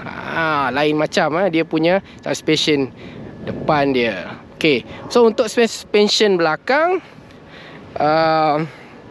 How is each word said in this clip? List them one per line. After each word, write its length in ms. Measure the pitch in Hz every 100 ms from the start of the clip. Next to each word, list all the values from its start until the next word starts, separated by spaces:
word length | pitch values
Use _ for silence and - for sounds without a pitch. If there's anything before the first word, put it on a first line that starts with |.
| - - -
Ah, 400 | 160 160 147 131
lain 240 | 135 151 151
macam, 320 | 151 202 156 160 190
eh, 80 |
dia 80 | 160
punya 400 | 160 160 160 196 - - -
suspension 640 | 143 - 151 - 143 123 - - - - - -
depan 480 | - - 151 139
dia. 480 | 127 117 92 - - - -
Okey, 240 | 160 120 - - -
so 160 | 240 226
untuk 240 | 220 220
suspension 880 | 240 226 - - 208 208 - 214 185
belakang, 640 | 165 156 - 277 339 370 - - - - - - - - - -
ah, 640 | 147 160 160 160 156 147 156 - - - -